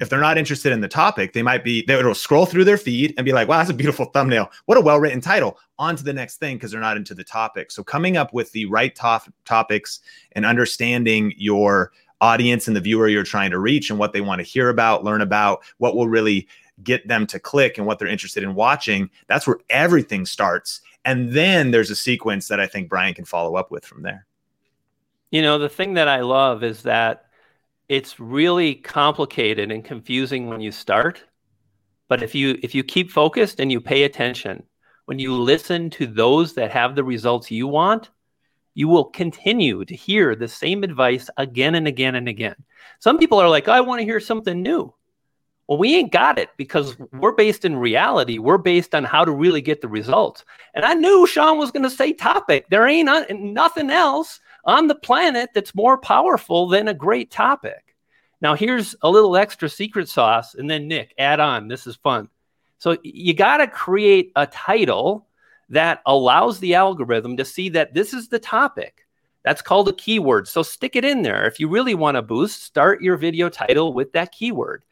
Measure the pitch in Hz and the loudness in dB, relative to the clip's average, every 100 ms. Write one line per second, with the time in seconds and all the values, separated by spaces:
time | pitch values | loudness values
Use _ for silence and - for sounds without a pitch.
0 | - 139 151 160 151 139 143 117 101 - | -4 0 0 0 -2 -2 -2 -2 -2 0
1 | 180 208 98 117 117 127 120 117 92 135 | 0 0 -4 -2 -2 -2 -2 -4 0 2
2 | 123 101 - 147 180 170 185 202 170 120 | 2 0 2 4 4 4 4 4 0 -2
3 | 147 147 127 131 110 160 170 131 139 - | -2 -2 0 0 2 2 2 -2 -2 -2
4 | 127 143 131 117 101 - - 240 156 147 | -2 0 2 0 -2 -6 2 4 6 4
5 | 151 127 139 202 120 - _ - 151 160 | 2 -2 -2 0 0 -6 _ -8 -6 -6
6 | 139 139 117 - 151 127 113 110 110 107 | -6 -8 -10 -10 -10 -10 -10 -6 -4 -4
7 | 98 92 92 110 113 101 - - 95 143 | -8 -14 -12 -6 -6 -8 -14 -14 -6 -2
8 | 180 180 139 120 110 113 104 110 135 - | 0 0 -2 -4 -6 -6 -4 0 0 -2
9 | 120 113 - _ - 113 113 107 - - | -2 -2 -4 _ -2 -2 0 -4 -6 -18
10 | _ - _ - 107 117 117 - 120 120 | _ -20 _ -4 0 0 0 -2 -4 -2
11 | 117 110 107 - 101 101 104 98 90 _ | 0 0 0 -4 -2 2 2 2 0 _
12 | _ - 113 113 120 120 - 104 92 110 | _ 0 2 4 2 0 -2 -4 0 2
13 | 110 104 95 104 98 90 104 143 143 104 | 2 2 -2 -2 -2 -2 0 -2 -2 -4
14 | 104 101 101 92 85 127 123 117 113 104 | -2 -2 -4 -6 -6 -2 0 2 2 0
15 | 104 107 104 104 104 98 - - 120 110 | 0 -2 0 2 2 0 -6 -4 -2 0
16 | 117 113 107 98 95 - _ _ 101 123 | 0 2 2 0 -2 -16 _ _ -4 -4
17 | 104 117 104 98 - 143 131 - 104 104 | -2 -2 -2 -8 -4 2 2 0 -6 -4
18 | 98 104 95 - 98 95 117 147 - 101 | -4 -6 -8 -8 -6 -2 0 0 -2 -4
19 | 95 _ - 110 - 117 - 120 165 170 | -4 _ -4 -2 0 -4 -2 0 2 2
20 | 110 101 90 - 101 87 - - _ _ | 0 -6 -8 -2 -2 -2 -6 -16 _ _
21 | 131 127 120 135 180 185 135 117 104 101 | -4 -4 -2 0 2 2 2 2 0 -2
22 | - 120 113 98 - 101 98 101 87 95 | -4 -4 -2 -4 -4 -4 -4 -6 -6 -2
23 | 95 90 90 87 85 87 92 73 - - | -2 -4 -8 -6 -4 -4 -6 -10 -14 -16
24 | 90 98 _ _ _ _ _ _ _ _ | -12 -12 _ _ _ _ _ _ _ _
25 | _ _ - 156 156 147 147 - 190 180 | _ _ -6 0 2 0 -2 -4 -4 0
26 | 151 135 123 131 135 113 117 107 123 113 | 2 0 0 2 2 0 -4 -6 -2 0
27 | 113 113 _ _ _ _ _ _ - 135 | 0 -4 _ _ _ _ _ _ -4 -4
28 | 135 - 113 135 165 175 165 135 - - | -4 -16 -8 -2 0 2 0 -4 -8 0
29 | 147 147 143 - 110 107 104 110 110 123 | 0 0 -4 -2 -2 -2 -6 -8 -12 -16
30 | - 127 135 131 120 113 107 104 - 104 | -8 -6 -4 -6 -8 -10 -12 -10 -2 0
31 | 139 180 _ _ _ _ _ _ _ _ | 0 -4 _ _ _ _ _ _ _ _
32 | - 123 113 143 135 131 120 135 131 - | -4 -4 -2 -2 -2 -2 -4 -6 -4 -4
33 | 180 - 156 196 208 - 135 123 - 139 | -2 0 0 2 -2 -2 -2 -2 0 2
34 | 143 - 123 123 - 92 - _ _ _ | 2 0 -6 -6 -10 -12 -16 _ _ _
35 | - 135 131 127 120 160 - 175 170 - | -14 -8 -4 -2 2 0 0 -6 -6 -6
36 | 131 107 117 143 165 - 110 127 120 135 | -6 0 4 4 2 -2 -4 -2 -2 -2
37 | 131 120 120 120 - 113 131 147 180 220 | -4 -2 -2 -2 -4 -6 -2 0 0 0
38 | 220 _ _ _ _ _ _ - 147 170 | -4 _ _ _ _ _ _ -4 2 4
39 | 135 - 170 - - 233 156 92 95 170 | 2 -4 -8 -4 -2 0 0 -2 -8 -12
40 | - 208 165 107 113 - 151 196 196 135 | -2 0 2 0 -6 -8 -6 -4 -4 0
41 | 127 131 - - 135 123 139 165 156 127 | 0 0 -6 -8 -6 -2 0 0 -2 -2
42 | 131 127 120 104 113 - - _ - _ | -4 -4 -6 -6 -8 -10 -20 _ -20 _
43 | 226 311 320 208 175 156 170 247 247 247 | 0 2 4 6 6 4 4 4 4 -2
44 | 214 226 214 226 214 175 190 330 - _ | -4 -4 -4 -6 -4 -4 -2 -4 -4 _
45 | _ _ _ _ _ _ - 147 226 339 | _ _ _ _ _ _ -4 0 2 2
46 | 240 175 135 143 - - 135 165 139 120 | 2 2 2 0 -4 -8 -4 -4 -4 -8
47 | 127 131 196 226 214 208 185 139 123 113 | -16 -2 0 4 2 2 -2 -2 0 2
48 | 202 233 123 113 113 185 175 175 170 156 | 2 0 -2 -2 2 2 4 0 2 -2
49 | 127 147 165 143 170 160 135 151 120 107 | 0 2 2 2 2 0 -2 -4 -4 -6
50 | 107 202 214 - _ - - - 247 339 | 0 0 0 -4 _ -20 -14 -2 0 2
51 | 330 392 349 - 302 311 285 277 262 262 | 6 6 6 6 4 4 0 -2 -2 0
52 | 277 - 233 381 - 143 - 196 240 311 | -2 0 0 0 2 0 4 4 6 4
53 | 302 302 - 202 202 214 330 330 285 311 | 4 2 0 -8 -6 0 0 0 0 2
54 | 320 285 320 - _ - - 247 311 294 | 2 0 -4 -10 _ -8 2 4 4 2
55 | - 262 349 247 247 208 196 190 226 262 | 0 2 2 0 -2 -4 -4 0 4 4
56 | - 220 339 302 - 170 180 190 214 175 | 4 2 4 0 0 0 2 2 0 -2
57 | 151 247 226 - 240 285 107 95 _ _ | -2 -2 -2 -2 0 0 -4 -14 _ _
58 | _ _ _ - 151 147 214 254 208 - | _ _ _ -4 -2 0 0 -2 -4 -2
59 | 156 202 208 180 208 - 156 - 208 214 | 4 6 6 4 0 -2 -8 -6 -8 -6
60 | 165 - 113 113 117 - 143 156 147 160 | -4 2 2 2 -2 -10 -6 -6 -4 -8
61 | - - 139 151 151 123 107 127 - 110 | -8 -2 0 2 0 -2 -8 -14 -14 -6
62 | 147 120 101 _ _ _ _ _ 175 170 | -2 -2 -4 _ _ _ _ _ -4 -4
63 | - - 175 160 196 294 269 - - 190 | -6 -8 -2 2 4 4 0 -2 -2 2
64 | 208 196 185 - 143 - - 214 165 95 | 4 4 4 -2 -2 -4 -2 0 2 0
65 | 135 214 _ _ _ _ - 135 165 160 | -2 -4 _ _ _ _ -4 0 0 0
66 | - 139 123 143 226 190 190 175 196 180 | 2 2 4 4 4 0 0 2 2 0
67 | 120 117 113 123 131 - 185 165 151 143 | -2 -2 -2 -6 -8 -6 -4 -2 -2 -2
68 | 214 254 226 233 - 220 - - - _ | -4 -6 -6 -8 -2 -2 -2 -4 -14 _
69 | _ _ _ _ - 151 - 190 196 185 | _ _ _ _ -4 -4 2 2 2 -2
70 | - 220 147 113 95 - 160 - 262 254 | -4 -2 2 0 0 -4 -4 -6 -6 -2
71 | 262 277 151 101 113 - 151 196 254 190 | 0 0 -2 0 -2 -2 -2 0 0 0
72 | 151 135 110 117 160 - - - 156 202 | 0 0 -2 -2 -2 -6 -6 2 2 2
73 | 180 170 165 160 175 - - 131 160 127 | 0 -2 -2 -2 -4 -2 0 2 0 -2
74 | 135 170 180 - 233 185 - - _ | -4 -4 -4 -6 -8 -6 -8 -10 _